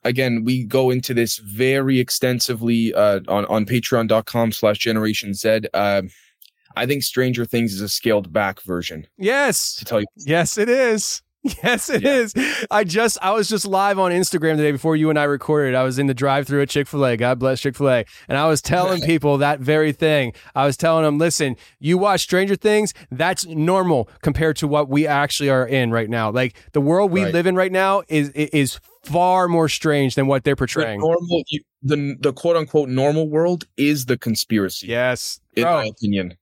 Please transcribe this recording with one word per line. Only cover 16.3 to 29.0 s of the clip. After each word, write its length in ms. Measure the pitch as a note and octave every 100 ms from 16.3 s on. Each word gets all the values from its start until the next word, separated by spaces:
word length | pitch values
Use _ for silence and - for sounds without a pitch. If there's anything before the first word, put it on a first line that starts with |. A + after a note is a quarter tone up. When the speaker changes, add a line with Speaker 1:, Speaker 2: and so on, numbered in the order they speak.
| C#3 C#3 C#3+
Speaker 2:
at 80 | C#3
Chick-fil-A. 460 | D3 C#3 D3 C3+ A#2
God 220 | A#2+ B2+
bless 220 | C3 C3
Chick-fil-A. 440 | C#3 - C#3 B2 G#2 - -
And 80 | C3+
I 120 | D#3
was 120 | D3+
telling 400 | - E3+ F#3 F3+
Speaker 1:
<laughs> 60 | D3+
Speaker 2:
people 320 | E3 D3 C#3
that 220 | D3 D3+
very 320 | C3 D#3 D#3
thing. 400 | C#3 D#3+ D3+ B2 - - C3+
I 100 | C#3+
was 100 | C3+
telling 280 | E3 D#3+
them, 140 | D#3 D3
"Listen, 360 | E3 - C#3+ A#2 - _
you 200 | C#3+ F3+
watch 240 | G3+ F#3
Stranger 340 | - F#3 G3 G3
Things, 380 | G#3+ G#3+ G#3 - -
that's 340 | B2+ E3 F#3 F3
normal 640 | D#3+ D#3+ F#3+ F3+ C#3+ A2 -
compared 340 | D#3+ C#3+ D#3+ D3
to 100 | D3
what 220 | D3 C#3+
we 180 | D3 D3+
actually 420 | C#3+ C#3+ - C#3+
are 160 | C3
in 280 | A#2+ C3+ A#2+
right 180 | A2+ A2
now." 220 | A#2 A2
Like, 240 | A#2 B2+ - -
the 80 | D3
world 320 | C#3+ F3 G3+
we 100 | F#3
Speaker 1:
Right. 100 | F#3
Speaker 2:
live 140 | E3+ F3
in 80 |
right 160 | F3+ F#3
now 320 | F#3 F#3+ G3 -
is, 220 | D#3 C#3+
i-, 160 | C#3+ D3+
is 280 | D3+ C3+ - _ _